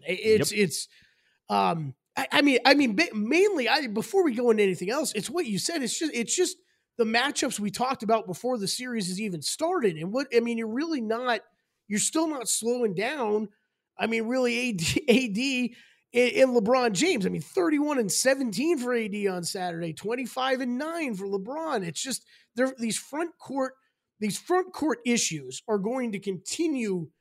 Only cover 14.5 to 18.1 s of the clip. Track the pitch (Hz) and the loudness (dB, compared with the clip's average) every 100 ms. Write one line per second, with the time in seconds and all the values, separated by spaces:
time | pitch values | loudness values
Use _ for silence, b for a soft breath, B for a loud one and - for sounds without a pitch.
14.5 | 233 254 202 165 - - 233 254 196 269 | 0 -2 -2 0 0 4 4 4 -2 -2
15.5 | 262 247 B B B B 240 247 247 262 | 0 -2 B B B B 2 4 6 6
16.5 | 240 202 262 240 185 330 294 185 180 - | 6 4 4 4 2 2 2 0 -4 -4
17.5 | - 339 302 294 277 208 | 0 2 2 2 0 0